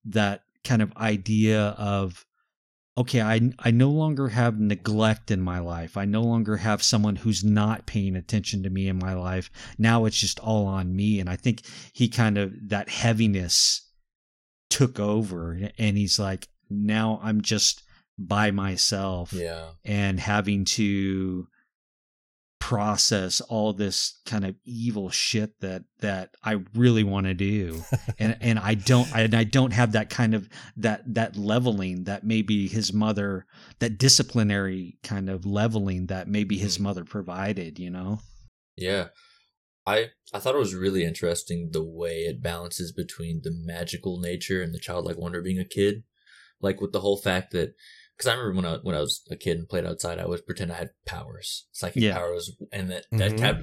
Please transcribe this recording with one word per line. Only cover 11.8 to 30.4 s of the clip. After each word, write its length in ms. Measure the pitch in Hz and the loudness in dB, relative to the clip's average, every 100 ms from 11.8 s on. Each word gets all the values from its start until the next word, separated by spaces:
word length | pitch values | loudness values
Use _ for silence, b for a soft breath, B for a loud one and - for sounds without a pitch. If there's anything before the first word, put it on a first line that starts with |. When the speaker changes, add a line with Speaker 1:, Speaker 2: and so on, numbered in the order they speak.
| B | B
Speaker 1:
he 140 | - 120 | 0 0
kind 280 | - 113 101 | 2 2 2
of, 160 | 98 - 104 | 0 -4 -4
that 220 | 101 - | -4 -4
heaviness 960 | - 117 110 113 98 87 - - - - _ _ _ _ _ _ _ - | 0 2 4 4 2 2 2 4 2 -6 _ _ _ _ _ _ _ -4
took 320 | - 127 123 | 2 2 2
over, 720 | 104 107 107 87 82 85 101 - | 0 2 0 -4 -6 -6 -6 0
and 180 | 107 101 | 2 4
he's 220 | 98 - | 2 2
like, 280 | 98 95 - _ - | 0 -4 -8 _ -6
"Now 520 | 101 104 107 110 107 | -2 0 2 2 0
I'm 180 | 107 107 | 0 0
just 440 | 101 107 - - - b b - | 2 2 2 0 -8 b b -10
by 320 | 90 101 107 | -2 2 2
myself 840 | 98 98 90 - 101 98 92 87 | 2 0 0 0 0 -2 -4 -4
Speaker 2:
Yeah. 380 | 92 85 82 82 82 | -6 -6 -6 -12 -12
Speaker 1:
and 340 | - 104 101 95 | -2 0 2 0
having 440 | - 104 101 101 | 0 0 2 0
to 840 | 95 - 104 98 98 95 95 92 85 _ _ _ _ _ _ _ _ _ _ - | 0 2 2 2 0 0 -2 -4 -8 _ _ _ _ _ _ _ _ _ _ -12
process 800 | - 110 104 101 - 104 92 - | -4 -2 0 2 2 2 0 -4
all 320 | - 113 107 | -2 0 0
this 460 | 98 101 95 - - - | 0 -2 -2 -4 -6 -6
kind 180 | 107 | -4
of 120 | 98 95 | -4 -6
evil 440 | - 117 117 104 95 | -10 -6 -4 -4 -4
shit 500 | - - 110 107 - | -2 -2 -2 -2 -6
that, 240 | 98 92 87 _ | -10 -8 -12 _
that 340 | 104 95 92 _ | -4 -4 -8 _
I 140 | 107 110 92 | -4 -4 -4
really 300 | 110 123 113 | 4 6 6
wanna 300 | 101 98 95 | 4 0 0
do." 480 | 90 98 104 90 80 85 | 0 0 0 -2 -6 -4
Speaker 3:
<laughs> 300 | - - - | -4 -4 -2
Speaker 1:
And, 180 | 110 117 | -2 0
and 180 | 117 110 | 0 0
I 160 | 104 | 2
don't, 340 | 107 95 123 123 | 0 4 4 4
and 180 | 113 110 | 2 4
I 120 | 117 | 4
don't 260 | 110 135 127 | 4 4 4
have 200 | 107 120 | 4 2
that 180 | 107 107 | 2 -2
kind 240 | - 113 | 0 2
of, 140 | 110 | 2